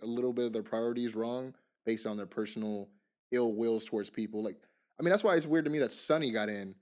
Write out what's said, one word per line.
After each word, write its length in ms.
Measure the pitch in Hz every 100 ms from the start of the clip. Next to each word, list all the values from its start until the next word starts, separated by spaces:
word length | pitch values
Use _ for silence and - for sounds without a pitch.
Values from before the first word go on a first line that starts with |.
a 40 | 113
little 280 | 120 127
bit 120 | 123 120
of 80 |
their 100 | 110
priorities 520 | 104 113 117 120 120 110
wrong 400 | 117 127 131 - _ _ 113
based 200 | 113 110
on 120 | 104
their 80 | 98
personal 640 | - 107 110 107 104 101 _ _ _ -
ill 220 | 123 120 107
wills 300 | 117 110 -
towards 240 | 110 98
people. 340 | - 107 107
Like, 140 | 107 92 _ _ _ -
I 40 |
mean, 60 | 170
that's 140 | 208
why 120 | 214 165
it's 120 | 147
weird 180 | 165 151
to 60 |
me 80 | 151
that 120 | 123
Sonny 380 | - - 156 135
got 180 | 110 107
in 260 | 104 95 -